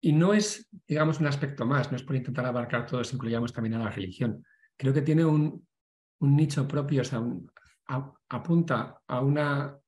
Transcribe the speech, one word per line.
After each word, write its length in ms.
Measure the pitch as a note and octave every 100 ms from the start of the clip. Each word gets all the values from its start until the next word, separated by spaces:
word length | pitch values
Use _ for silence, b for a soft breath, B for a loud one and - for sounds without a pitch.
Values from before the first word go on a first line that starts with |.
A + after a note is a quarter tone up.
y 120 | E3
no 200 | D3+ F3+
es, 340 | G#3 G#3 - - - _
digamos, 320 | D3 D#3 D3+
un 80 | D3
aspecto 380 | C#3 C#3 - A#2+
más, 260 | C#3 B2
no 60 | B2
es 60 |
por 120 | - C3+
intentar 300 | B2 B2+ B2+
abarcar 400 | A#2+ A#2+ A#2+ A#2+
todo, 180 | B2+
si 120 | A#2+ B2+
incluyamos 380 | A2+ A#2 A#2
también 220 | - A2 A2+
a 80 |
la 80 | A2
religión. 520 | G2+ F#2+ - A#2+ G#2+ B B B _
Creo 180 | C3+
que 80 | C3+
tiene 240 | C#3+ D#3 D#3+
un, 420 | D3+ D3+ - _ _ _ _ _ _
un 160 | C#3 C#3+
nicho 320 | D3 - C3+
propio, 340 | D3+ C#3+ C#3
o 40 | A#2+
sea, 140 | A#2+
un, 320 | A#2+ - F2+ _ b b -
a-, 260 | C3 C3+ _ _
apunta 720 | B2 C#3 E3+ E3 A#2+ B2 - -
a 160 | B2+
una 560 | C3+ D3 D3 C#3 C#3 -